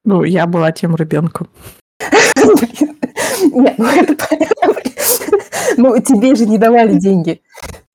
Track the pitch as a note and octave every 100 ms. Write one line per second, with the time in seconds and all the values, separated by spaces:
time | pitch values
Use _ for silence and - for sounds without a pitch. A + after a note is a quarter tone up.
0 | G#3+ F3+ D#3+ F3 E3+ F3 D#3+ E3 E3+ E3
1 | D#3 D3+ E3 - - _ - - _ -
2 | - G#4+ - - D4+ F4+ A#3+ - D4+ -
3 | - - D#5 A#4+ E4 B3+ C4+ - A#3 C#4
4 | F#4 D4+ - - D#4+ - F#4+ - - -
5 | - B4 - G4+ - - C#5+ D#4 B3+ A#3
6 | - G#3 B3+ A3 A3 G#3+ A3+ A#3+ A3 G3
7 | G3 F#3 D#3+ D#3+ _ - - - _